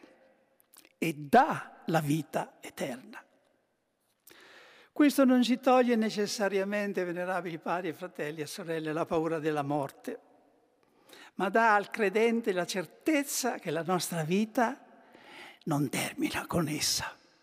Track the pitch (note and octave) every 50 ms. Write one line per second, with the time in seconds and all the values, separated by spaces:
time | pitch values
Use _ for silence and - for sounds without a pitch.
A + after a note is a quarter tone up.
0 | - - - _ _ _ _ _ _ _ _ _ _ _ _ - _ - _ -
1 | - E3 D3+ D3+ D3 C#3 - B3 D4 E4 E3+ C3+ - - - - - - D#3+ D#3
2 | D3+ C#3+ D3+ D#3+ C#3+ - - D#3+ - - _ _ - - - - F3+ - - -
3 | - G#3+ - - - _ _ _ _ _ _ _ _ _ _ _ _ _ _ _
4 | _ _ _ _ _ - - - - - - - - - - - - _ - -
5 | D4 C#4 - C#4 C4+ B3+ B3+ B3 A#3+ A3 B3+ B3 - C4+ B3 B3+ B3 A#3+ A#3+ A3
6 | A3 G#3 D#3+ G#3 G#3 - - - G3+ G3 G3+ F#3+ F#3+ G3+ G#3 G#3 G3+ G3+ F#3+ G3+
7 | F3+ F3 E3+ F3 F3+ F#3 F#3+ F3+ E3+ F3 E3 D#3 - - E3+ F3+ F#3 E3 C#3+ -
8 | F3+ F3+ - - D3 D3+ D3+ D#3 D3 - - - F3 E3 E3 D#3+ D#3 D#3 D3+ E3
9 | D#3+ - F3+ D#3+ D#3+ D#3+ D#3+ D#3 D3 D#3 D3+ D3 C#3 C#3 D3 D3 C#3 C#3 - -
10 | - B3+ A#3 - _ _ _ _ _ _ _ _ _ _ _ _ _ _ _ _
11 | _ - - - - - - - F#3 G3 F#3+ A3+ A#3 A3+ G#3 G3+ F#3+ - - A3+
12 | G#3+ F#3+ F#3+ G#3+ A3+ A#3 A3+ A#3 A3+ A3 F3+ F3+ F3 - - F#3+ D#3+ - - -
13 | - D#4+ D#4 C#4+ C#4 C#4 - - - A#3 - C#4+ - F3 D3 E3 D#3+ E3 F#3 F3
14 | - - F3 E3 D#3 D#3 F#3 G3+ A3 G#3+ - C4 A#3 A#3 C#4+ - - - - -
15 | - - - - - - - - - - - _ - F3 C#3+ C#3+ D3 - - -
16 | - - - - E4 - - - - - - E3+ D#3 D3 D3+ C#3+ - - - -
17 | - - - _ _ _ _ _